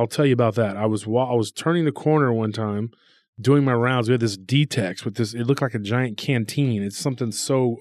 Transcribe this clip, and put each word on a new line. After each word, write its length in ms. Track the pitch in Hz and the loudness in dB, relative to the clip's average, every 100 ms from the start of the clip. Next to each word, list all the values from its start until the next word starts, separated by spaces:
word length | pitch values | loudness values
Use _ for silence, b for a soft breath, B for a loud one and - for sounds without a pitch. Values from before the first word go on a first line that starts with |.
I'll 60 | 113 | -2
tell 180 | - 143 | 2 2
you 60 | |
about 220 | 123 117 117 | 4 2 2
that. 220 | 104 101 | -2 0
I 80 | 110 | 0
was 200 | 107 107 | 0 0
wa-, 240 | 120 127 | 0 2
I 60 | 120 | 0
was 160 | 101 | 0
turning 320 | - 160 170 | -4 -2 0
the 80 | 151 | 0
corner 400 | - 151 156 131 | 0 2 2 2
one 220 | 113 107 | 2 -2
time 380 | 110 107 104 117 b b b b - | -2 -4 -4 -6 b b b b -4
doing 240 | 120 143 135 | 2 4 4
my 80 | |
rounds. 340 | 117 123 127 113 | 2 2 2 2
We 40 | |
had 100 | 127 | 2
this 160 | 113 95 | 0 -4
D-Tex 680 | 95 139 147 - 92 95 | 0 2 2 0 -4 -6
with 120 | 117 98 | -8 -4
this, 180 | 107 | -4
it 120 | 117 120 | -2 -2
looked 180 | 139 | 0
like 100 | 135 | -2
a 60 | 113 | -4
giant 360 | 101 120 127 104 | -2 0 -2 -4
canteen. 680 | - 123 107 143 135 107 | -2 -2 -2 0 0 0
It's 140 | 101 - | -4 -4
something 340 | 143 123 117 | -6 -4 -6
so 460 | - - 135 123 117 | -6 -2 0 0 -2